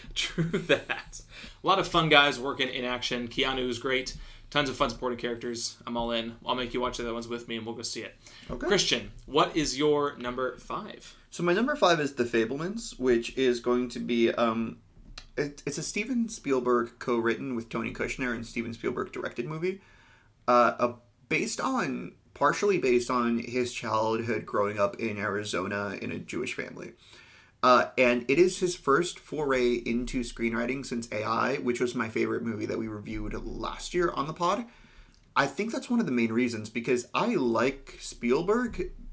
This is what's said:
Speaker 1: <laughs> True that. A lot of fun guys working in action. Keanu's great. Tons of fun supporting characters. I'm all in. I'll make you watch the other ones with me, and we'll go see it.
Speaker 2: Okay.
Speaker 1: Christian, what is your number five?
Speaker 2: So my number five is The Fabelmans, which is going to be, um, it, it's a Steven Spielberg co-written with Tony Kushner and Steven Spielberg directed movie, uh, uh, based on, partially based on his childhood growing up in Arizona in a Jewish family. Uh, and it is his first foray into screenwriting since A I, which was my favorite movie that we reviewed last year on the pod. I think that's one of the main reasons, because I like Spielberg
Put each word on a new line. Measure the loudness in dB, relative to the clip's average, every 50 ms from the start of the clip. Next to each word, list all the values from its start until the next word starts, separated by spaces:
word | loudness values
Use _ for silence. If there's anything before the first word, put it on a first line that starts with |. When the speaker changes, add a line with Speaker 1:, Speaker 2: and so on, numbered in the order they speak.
| -14
Speaker 1:
<laughs> | -8 -4
True | -4 -4 -4 -2 -2 -2
that. | 0 0 -2 2 2 2 2 2 -4 -6 -6 -6 -12 -14 -16 -16 -16 -18 -18 -16 -16 -16 -4 2
A | 2
lot | 4 4
of | 2 2
fun | 2 2 6 8
guys | 8 8 8 8 4 0
working | -4 -4 -2 -2 -2 -2
in | -2 -4 -4
action. | -4 -4 -4 -2 -2 -2 -2 -4 -4
Keanu's | -2 0 0 0 0 0 0 -2 -2 -2
great. | 0 0 0 0 0 -4 -8 -10 -12 -14 -16 -18 -18 -2
Tons | 0 0 0 0
of | 0 0
fun | 0 0
supporting | 0 -2 -4 -4 -4 -2
characters. | -4 -4 -4 -4 -4 -6 -6 -4 -6 -8 -8 -10 -10
I'm | -6 -4 -4
all | -2 0
in. | 0 -2 -2 -4 -8 -10 -4
I'll | -4 -2
make | -2 -2 -2 -2
you | -2
watch | -2 -2 -2 -4
the | -4
other | -4 -4
ones | -6 -6 -6
with | -8 -8 -6 -6
me, | -8 -6
and | -6
we'll | -6 -8
go | -6
see | -6 -6 -6 -6
it. | -8 -10 -14 -16 -20 -20 -20 -18 -12 -10
Speaker 2:
Okay. | -8 -4 0
Speaker 1:
Christian, | 2 2 4 4 2 2 0 -2 -6 -12 -16 -14
what | 0 2 4 4 4 2 0
is | 0 0 0 2
your | 4 4 4 4 2 0 -2 -4
number | -6 -6 -4 -2 -2 -4 -4 -8
five? | -10 -8 -8 -8 -8 -10 -14 -16 -16 -20 -20 -20 -20 _
Speaker 2:
So | -6 -2 2
my | 2
number | 4 4 2 2 2
five | 4 6 6 6 6
is | 4 0 0
The | 0 0
Fabelmans, | 2 4 2 2 2 0 -4 -4 -6 -6 -6 -8 -8 -8 -2
which | 2 4 4 4 2 0 -2 2
is | 2 2 2 2
going | 2 2 2 2 0 -2
to | -4 -6
be, | -2 0 2 4 4 4
um, | 4 4 2 2 2 0 -2 -4 -6 -10 -18 _ _ -20 -20 -18 -18 -18 -18 -12 -6 -6
it, | -6 -6 -6 -8 -8
it's | -6 -4 -4
a | -4
Steven | -4 -4 -4 -4 -2 0 0 0 0
Spielberg | -4 -6 -2 0 0 2 4 4 2 2 2 -2 -6 -8
co-written | -2 0 0 2 2 2 0 0 -2 -4 -4
with | -6 -6 -4
Tony | -6 -4 -4 -4 -4
Kushner | -4 -4 -4 -4 -4 -4 -4 -4
and | -4 -6
Steven | -6 -6 -6 -4 -4 -6
Spielberg | -4 -4 -4 -2 -2 -4 -6
directed | -6 -8 -8 -6 -6 -6 -6
movie, | -6 -6 -4 -4 -4 -4 -4 -10 -20 -20 -20 -20 -20 -20 -20 _ _ _ _ _ 4
uh, | 6 6 6 6 4 2
uh, | 0 -2 -2 -4 -12 _ _ _ -6 _
based | -2 -2 -2 -2 -2 -2
on, | -2 -2 0 0 -2 -2 -4 -6 -8 -10 -14 _ _ _ _
partially | 0 2 2 2 4 4 4 4 4
based | 4 4 4 4 4 2
on | 0 2 2 2 2 0
his | -2 -2 -2 -2 -2 -2 -4
childhood | -6 -4 -2 0 2 2 2 0 0 0 -2 -2 -2 -4
growing | -2 0 0 0 0 2 2
up | 0 0 0 -2
in | -4 -4 -2 -2
Arizona | -2 -2 -2 -2 -2 -2 -2 -2 -2 -2 -2 -2 -2 -4 -4 -6
in | -6 -6 -6
a | -6
Jewish | -8 -6 -6 -4 -4 -4 -4
family. | -6 -8 -10 -10 -12 -14 -14 -14 _ -20 -20 -20 -20 -20 -20 -20 -20 -20 -20 _ _ 6
Uh, | 8 8 8 6 4 4 4
and | 4 6 6 2 2 2
it | 6 6
is | 6 6 4 2
his | 0 -2 -2
first | -2 2 2 4 4 4 0 -4 -8
foray | -12 -8 -6 -4 0 2 2 4 4 4 2
into | 2 0 0 0 0 -2 -2 -2 -4
screenwriting | -4 -4 -4 -2 -2 0 0 0 -2 -2 -4 -6 -6
since | -6 -6 -6 -6 -4
A | -4 -4 -2
I, | 0 0 0 0 0 0
which | 0 0 -2 0 0
was | 0 0 0
my | -2 -4 -2
favorite | 0 0 0 0 0 -2 -2
movie | -4 -4 -4 -4 -4
that | -2 -4
we | -4 -4
reviewed | -6 -8 -8 -8 -6 -6 -6 -6 -6
last | -6 -8 -8 -8 -6 -6 -6 -6 -8 -8 -4 0
year | 0 0 0
on | 0 -2 -4 -4
the | -4
pod. | -2 0 0 0 0 -2 -8 -14 -20 -20 -20 -20 -20 -20 -20 -20 -20 -20 _ _
I | 0 0 2
think | 0 -2 -4 -2
that's | -2 -4 -2 0
one | 2 2
of | 2
the | 2
main | 2 2 2 2
reasons, | 2 2 2 2 0 -4 -6 -6
because | -6 -6 0 0 0 0 0 -2 -2
I | 0 0 2 2
like | 2 2 2 2 4 2 2 0 -2 -10 -18 -16 -12
Spielberg | -12 -12 -10 -4 2 2 2 4 4 2 2 2 2 0 -2 -4 -6 -6 -8 -12 -14 -14